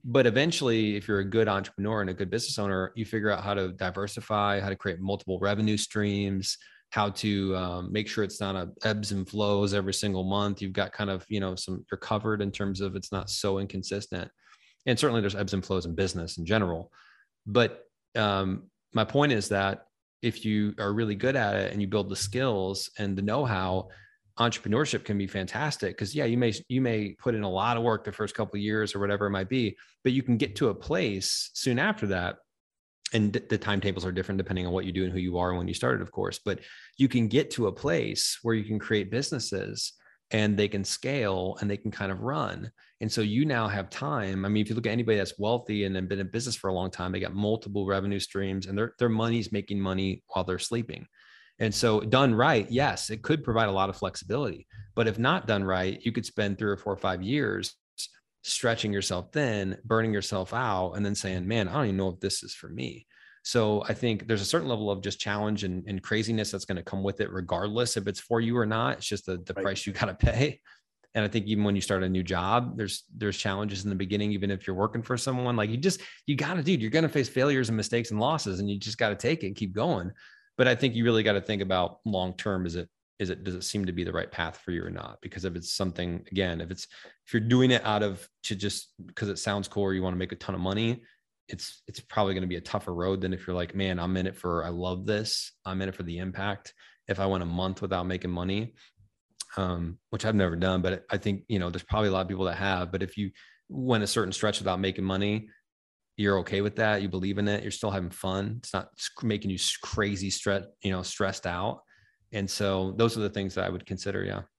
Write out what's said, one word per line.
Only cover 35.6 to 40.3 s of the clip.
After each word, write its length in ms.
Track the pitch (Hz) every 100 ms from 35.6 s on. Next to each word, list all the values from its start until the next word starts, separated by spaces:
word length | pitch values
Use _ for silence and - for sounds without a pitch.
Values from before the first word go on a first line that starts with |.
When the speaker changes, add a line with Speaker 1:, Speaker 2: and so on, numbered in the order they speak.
| 90
Speaker 1:
you 60 |
started, 280 | 90 123 117
of 100 | 92
course, 280 | - 95 -
but 160 | 104 92 - - - -
you 100 | 131
can 200 | 123 110
get 240 | 123 175
to 160 | - 107
a 40 |
place 680 | - 143 165 - 104 - -
where 140 | 117 113
you 80 |
can 160 | 104 107
create 320 | - 107 95
businesses 840 | 113 - 135 - 98 98 107 - - _ _ _